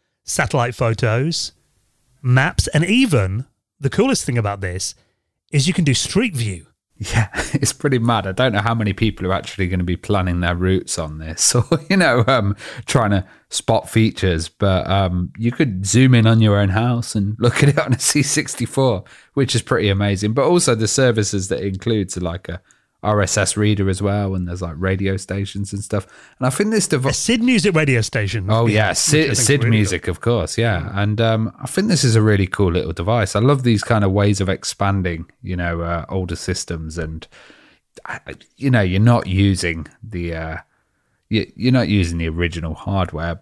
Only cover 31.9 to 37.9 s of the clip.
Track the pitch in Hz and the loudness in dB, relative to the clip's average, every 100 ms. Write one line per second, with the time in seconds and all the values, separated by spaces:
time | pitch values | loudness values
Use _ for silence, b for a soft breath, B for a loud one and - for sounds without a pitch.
31.9 | 160 131 113 107 101 92 - 95 85 - | 2 4 4 4 4 2 2 2 2 -2
32.9 | 85 90 117 - 104 123 143 123 107 - | -4 -2 0 0 2 2 2 2 2 2
33.9 | 110 98 98 104 98 95 92 - - 98 | 2 2 2 2 2 0 -4 -6 -4 -2
34.9 | 98 90 82 82 _ 95 90 87 85 85 | 0 -2 -6 -10 _ -8 -4 -4 -4 -4
35.9 | 85 - 95 90 87 - 87 - 85 78 | -6 -4 -6 -4 -6 -4 -6 -6 -8 -8
36.9 | 82 80 80 - B B B B B _ | -8 -8 -10 -14 B B B B B _